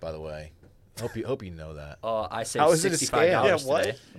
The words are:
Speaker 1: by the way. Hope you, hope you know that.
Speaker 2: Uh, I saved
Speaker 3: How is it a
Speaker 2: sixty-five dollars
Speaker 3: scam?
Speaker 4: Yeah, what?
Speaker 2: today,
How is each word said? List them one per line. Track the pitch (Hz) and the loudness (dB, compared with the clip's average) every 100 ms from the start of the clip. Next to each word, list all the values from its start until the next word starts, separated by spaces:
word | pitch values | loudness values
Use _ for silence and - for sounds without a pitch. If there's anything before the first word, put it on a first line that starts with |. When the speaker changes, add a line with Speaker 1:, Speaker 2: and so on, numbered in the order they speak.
Speaker 1:
by | 82 | -10
the | 78 | -10
way. | 78 76 78 - - - _ - | -10 -12 -14 -18 -20 -20 _ -10
Hope | 113 - | -8 -6
you, | - | -6
hope | 135 | -6
you | 92 | -8
know | 82 78 76 | -12 -12 -12
that. | 73 69 | -14 -8
Speaker 2:
Uh, | 110 110 104 | -4 -4 -4
I | 113 | -6
saved | 117 135 | -4 4
Speaker 3:
How | 151 | 6
is | 165 | 6
it | 185 | 2
a | 160 | 0
Speaker 2:
sixty-five | 127 120 170 | 0 2 4
dollars | 117 202 160 | 4 4 2
Speaker 3:
scam? | 135 | 2
Speaker 4:
Yeah, | |
what? | 156 | 0
Speaker 2:
today, | - 117 - | 0 -4 -12